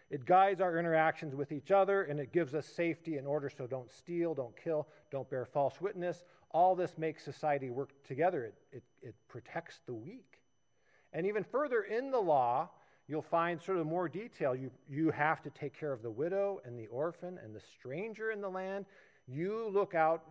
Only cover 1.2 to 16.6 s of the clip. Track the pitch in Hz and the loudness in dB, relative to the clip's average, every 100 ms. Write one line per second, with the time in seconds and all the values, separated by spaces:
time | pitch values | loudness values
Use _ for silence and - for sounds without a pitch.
1.2 | 156 135 143 151 - 196 190 196 160 147 | -6 -6 -6 -6 4 6 8 6 2 -4
2.2 | 139 175 151 151 - - 170 156 - 147 | 0 0 0 -2 -6 -2 -2 -2 -4 -6
3.2 | 135 151 139 - 123 131 120 - - 175 | -2 -2 -2 -8 -6 -6 -8 -18 -8 -2
4.2 | 170 147 120 - 165 151 147 - _ 139 | -2 -2 -6 -8 -2 -2 -2 -10 _ -8
5.2 | 123 131 120 147 135 - 185 185 175 175 | -4 -6 -2 2 0 0 -6 -4 -4 -4
6.2 | - _ _ 156 180 180 175 - 160 143 | -12 _ _ 4 6 6 0 -2 -4 -4
7.2 | - 135 156 143 135 120 139 - - 131 | -10 -4 0 0 0 -6 -6 -10 -12 0
8.2 | 170 170 113 - _ 127 - _ 120 107 | 0 2 -6 -10 _ -20 -20 _ -18 -18
9.2 | _ 123 - - - - - 120 120 247 | _ -16 -10 -10 -10 -18 -12 -12 -12 -16
10.2 | - _ _ _ _ _ _ _ _ 156 | -20 _ _ _ _ _ _ _ _ -2
11.2 | 185 208 185 247 294 240 202 220 269 262 | 0 0 0 0 2 0 0 -2 0 0
12.2 | 185 143 120 123 170 - _ _ - 151 | 4 4 6 2 0 -8 _ _ -6 -6
13.2 | 143 170 170 170 - 190 156 170 170 160 | 0 2 2 -2 -2 0 0 0 -2 -4
14.2 | 240 - 147 127 131 - - 143 160 143 | -10 -2 0 0 -4 -12 -10 0 0 2
15.2 | 147 160 147 - 147 - 151 127 117 110 | 2 2 -4 -10 -10 -6 -6 -6 -6 -4
16.2 | 160 190 202 196 | -2 0 -2 -2